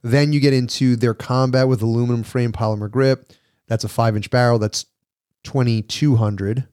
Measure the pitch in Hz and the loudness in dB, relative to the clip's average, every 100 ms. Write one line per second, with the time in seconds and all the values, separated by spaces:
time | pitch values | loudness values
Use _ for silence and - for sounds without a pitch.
0 | 120 131 147 147 139 131 123 - 131 120 | 2 2 2 2 4 2 0 0 2 2
1 | 123 110 - 127 131 131 131 123 113 117 | 0 -2 -2 0 2 2 2 0 0 0
2 | 120 120 110 127 120 107 113 104 104 117 | 0 -2 -4 -4 -4 -2 -4 -2 -4 0
3 | 135 131 _ - _ _ _ 113 110 - | 0 0 _ -20 _ _ _ -4 -4 -2
4 | 113 107 104 127 120 120 107 - - _ | 0 0 -2 0 2 2 -2 -6 -12 _
5 | _ _ _ _ - 139 123 113 107 - | _ _ _ _ -6 -2 0 -2 -4 -2
6 | 151 117 107 98 98 113 131 | 2 2 2 -2 -4 -4 -6